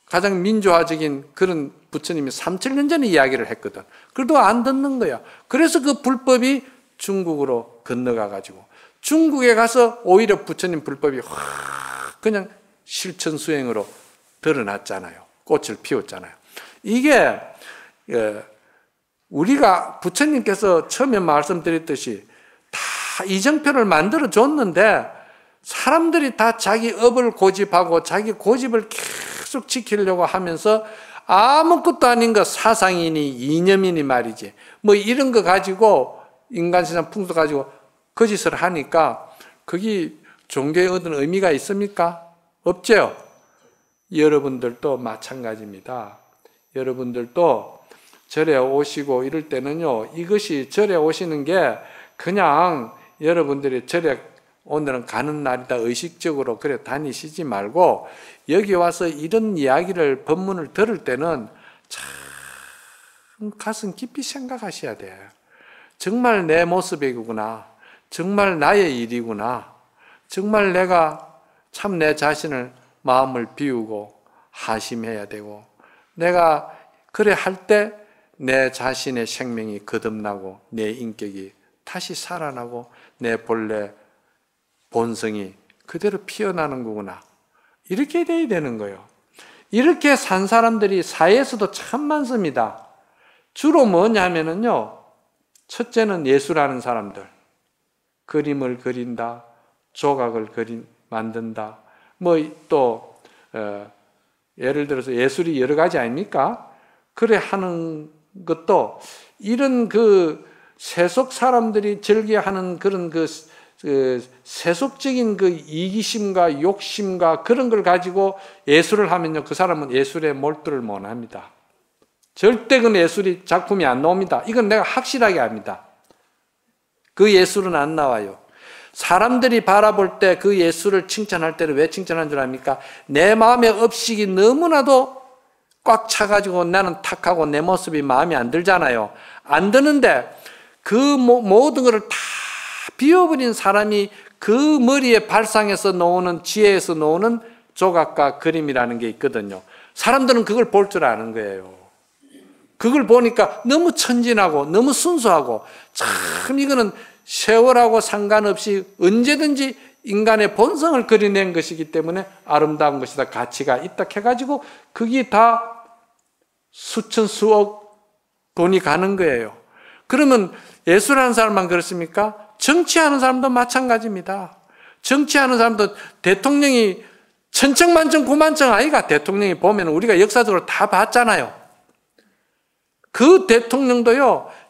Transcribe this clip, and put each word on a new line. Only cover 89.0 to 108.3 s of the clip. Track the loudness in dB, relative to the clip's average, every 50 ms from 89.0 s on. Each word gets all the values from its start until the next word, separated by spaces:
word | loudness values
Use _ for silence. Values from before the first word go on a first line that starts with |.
| -20 _ _ _ _ _ _ -20 -20 -20 -20 _ _ _
이렇게 | 0 2 2 2 2 2 2 2 2
산 | 2 0 -2 -2 -2 0 2
사람들이 | 2 2 2 2 2 0 0 0 0 -2 -4
사회에서도 | -4 -2 2 4 4 4 4 2 0 -4 -4 -6 -6
참 | -6 -10 -12 -8 -8 -6
많습니다. | -4 -4 -4 -4 -4 -4 -4 -4 -4 -2 -2 -2 -4 -4 -6 -12 -20 -20 _ _ _ _ _ _ _ _ _ _ _ _ _
주로 | -2 0 2 4 4 4
뭐냐면은요, | 4 4 4 2 2 2 2 0 0 0 -2 -4 -4 -6 -4 -2 -2 -2 -2 -4 -6 -12 -20 _ _ _ _ _ _ _ _ _ _ _ _ _ -12
첫째는 | -10 -10 -10 -4 -2 0 0 0 -2 -2 2 2
예술하는 | 2 2 2 0 0 0 0 0 -2 -6
사람들. | -6 -6 -6 -6 -8 -10 -14 -18 -20 -20 _ _ _ _ _ _ _ _ _ _ _ _ _ _ _ _ _ _ _
그림을 | -6 -6 -4 -4 -4 -4 -4 -4 -6 -6 -8
그린다, | -8 -8 -8 -8 -8 -10 -10 -8 -10 -10 -10 -14 -20 _ _ _ _ _ _ _ _ _ _
조각을 | -4 -2 -2 0 0 -2 -4 -4 -6 -8 -8
그린-, | -8 -8 -8 -8 -10 -14 -16 _ _ _ _ _
만든다. | -10 -10 -8 -8 -8 -10 -10 -10 -10 -12 -12 -14 -14 -20 _ _ _ _ _ _ _ -6
뭐 | -2 0 0 0 0 -4 -10 -18 _ -2
또, | 0 0 2 0 -2 -4 -10 -18 -20 _ _ _ _ _ _ _ -12
어, | -12 -10 -10 -12 -14 -16 -20 _ _ _ _ _ _ _ _ _ _ _ _ _ -8
예를 | -6 -4 -4 -4 -4 -4
들어서 | -6 -6 -6 -4 -2
예술이 | 0 0 0 0 -2 -4 -2 -2 -2
여러 | -2 0 2
가지 | 2 2 2 0 -2
아닙니까? | -4 -4 -6 -8 -8 -6 -2 -2 -2 -2 -4 -6 -14 -20 _ _ _ _ _ _ _ _ _
그래 | -2 0 2 2 0
하는 | 0 -2 -6 -6 -4 -4 -6 -6 -8 -8 -10 -12 -14 -18 _ _ _ _